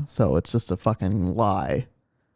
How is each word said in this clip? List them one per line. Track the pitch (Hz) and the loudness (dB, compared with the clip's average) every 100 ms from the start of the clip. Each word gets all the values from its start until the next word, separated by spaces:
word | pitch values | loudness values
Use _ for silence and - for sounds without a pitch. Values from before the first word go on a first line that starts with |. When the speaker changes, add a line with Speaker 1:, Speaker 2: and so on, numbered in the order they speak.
| 143 | -6
Speaker 1:
so | - - 76 | 0 2 2
it's | - | 0
just | 117 - | -4 -2
a | 92 | -2
fucking | 110 110 95 104 90 95 | -2 0 0 0 0 2
lie. | 104 95 64 67 - | 2 0 0 -2 -4
Speaker 2:
<laughs> | _ _ _ _ | _ _ _ _